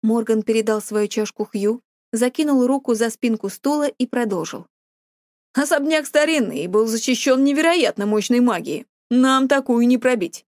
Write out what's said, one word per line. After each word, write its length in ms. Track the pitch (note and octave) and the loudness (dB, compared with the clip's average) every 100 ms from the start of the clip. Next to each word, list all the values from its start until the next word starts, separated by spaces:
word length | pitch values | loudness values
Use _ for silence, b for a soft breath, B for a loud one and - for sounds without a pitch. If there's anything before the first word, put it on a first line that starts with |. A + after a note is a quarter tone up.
Морган 400 | A3 A#3 A3 A3 | 0 0 0 -2
передал 400 | G#3+ A3 G#3+ G#3+ | 0 0 0 -2
свою 260 | - G#3+ G#3 | -2 -4 -2
чашку 380 | - G#3 - G#3+ | -4 -6 -6 -8
Хью, 360 | G#3 G3+ A#3 _ _ _ | -2 -2 -2 _ _ _
закинул 540 | A3+ B3 B3+ D4+ C4+ B3 | -2 -2 0 0 2 2
руку 260 | C#4 C4+ A3 | 0 -2 -2
за 140 | A3+ | -2
спинку 400 | - A#3+ A3 G3 | -2 -2 -2 -6
стула 380 | - C#4 D4 D4 | -6 -2 -2 -2
и 200 | - B3+ | -4 -4
продолжил. 580 | B3 A#3+ F#3+ D#3+ - F3+ _ _ _ _ _ _ _ _ | -2 -4 -4 -6 -10 -16 _ _ _ _ _ _ _ _
"Особняк 520 | - D4 D#4+ C#4+ D#4 D4+ | -4 0 0 2 -2 0
старинный 580 | D4 D4+ D#4 G#3 D#3+ | 2 2 0 -2 -4
и 40 | E3+ | -2
был 200 | G3+ A3+ | 0 0
защищен 560 | A3 - B3 - C4 | -2 -2 -2 2 2
невероятно 600 | C#4 C#4+ D#4+ F4 A3+ - G3+ | 2 2 2 2 0 0 0
мощной 340 | G#3+ G3+ A#3+ | 0 0 2
магией. 460 | B3 F#3 - D3 - _ _ | 2 0 -4 -10 -10 _ _
Нам 380 | A#3+ C4 C4 C4 | 2 4 4 2
такую 400 | C#4 C4+ A#3+ A#3+ | 0 2 2 4
не 100 | B3 | 2
пробить. 480 | B3+ B3 F3+ - _ | 2 0 -4 -10 _